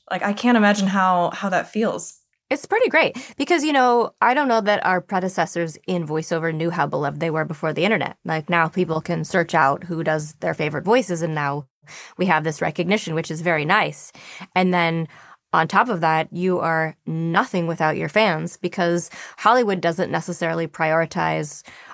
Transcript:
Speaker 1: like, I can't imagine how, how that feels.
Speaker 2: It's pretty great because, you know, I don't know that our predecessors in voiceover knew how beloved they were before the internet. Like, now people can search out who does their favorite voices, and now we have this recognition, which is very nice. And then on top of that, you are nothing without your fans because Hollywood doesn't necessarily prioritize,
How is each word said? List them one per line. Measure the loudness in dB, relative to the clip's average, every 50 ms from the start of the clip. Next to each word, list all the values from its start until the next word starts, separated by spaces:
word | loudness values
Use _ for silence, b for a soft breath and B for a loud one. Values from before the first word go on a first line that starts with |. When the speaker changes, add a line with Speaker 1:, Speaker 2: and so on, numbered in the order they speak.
| _ -8
Speaker 1:
like, | -6 -2 -2
I | -2 -2
can't | 0 2 4 4
imagine | 6 6 4 4 4 2
how, | 0 2 2 4 4 4 4 2 0
how | -2 -4 -4 0
that | 0 0 -2 -2
feels. | -2 -2 -2 0 -2 -4 -8 -12 -16 -20 _ _ _ _ _ _
Speaker 2:
It's | -4 -4 -2
pretty | -2 2 2 2 4
great | 4 4 2 2 B -6 B B B -6
because, | 0 2 2 2 2
you | 2 2
know, | 4 4 4 4 4 2 0 -2 _
I | 2 2 2
don't | 2 2 2
know | 2 2
that | 2 2 2 2 2
our | 0 0 0
predecessors | -2 -2 -2 -2 -2 -2 0 -2 -2 -2 -2 -4 -4 -4 -6 -8 -6
in | -4 -4 -2 -2
voiceover | -2 -4 -4 -2 -2 -2 -2 -2 -2 -2
knew | -2 -2 -2
how | 0 0 -2
beloved | -2 -2 -2 -2 -4 -4 -4
they | -4 -2
were | -2 -2 -2
before | -4 -6 -4 -4 -4 -2
the | 0 0
internet. | 0 2 0 -2 -4 -8 -8 -6
Like, | -4 -4 -4 -2 0
now | 0 2 0 0
people | 0 -2 -2 -2 -2 -4
can | -2 -2 -4 -4 -4
search | -2 0 0 0 2 2
out | 4 4 4 2 0 -4
who | -6 -6 -4 -2
does | -2 -2 -2 -4 -6 -10 -8
their | -6 -6 -4
favorite | -2 -2 -2 -2 -2 0
voices, | 2 2 2 2 0 -2 -4 -4
and | -4 -2
now | -2 -2 -2 -4 -4 -8 -12 _ _ B B B B B B B -2
we | 2
have | 2 2 2 2
this | 0 -2 -2
recognition, | -4 -4 -2 -2 0 0 0 0 0 -2 -4
which | -4 -4 -4
is | -6 -4
very | -2 0 0 0 2
nice. | 2 2 2 2 0 -4 -8 -14 -18 B B B B B B B B _
And | 2 2 4 4
then | 2 2 2 0 -2 -4 -6 B B B B B B _ _ 0
on | 0 2 2
top | 2 2 2 2
of | 0 0 2
that, | 2 2 2 0 -2 -4
you | -2 0 0 0 0
are | 0 0 0 0 0 -2 -4 -8 _
nothing | -6 -4 -4 -2 0 0 0 0 0 -2 -2 -2
without | -2 -2 0 0 0 0
your | 0 -4 0
fans | 2 2 2 2 2 0 -4 -6 -8 -8
because | -8 -6 -2 0 0 2 2 0 -2 B B B B B B 0
Hollywood | 2 4 4 6 4 2 0 0
doesn't | 0 0 0 0 -2 -2
necessarily | -2 -4 -4 -6 -6 -4 -4 -2 -2 -2 -4 -6
prioritize, | -4 -2 0 2 2 2 0 0 -2 -2 -2 0 -2 -2 -4 -6 -10 -14 B B B B B B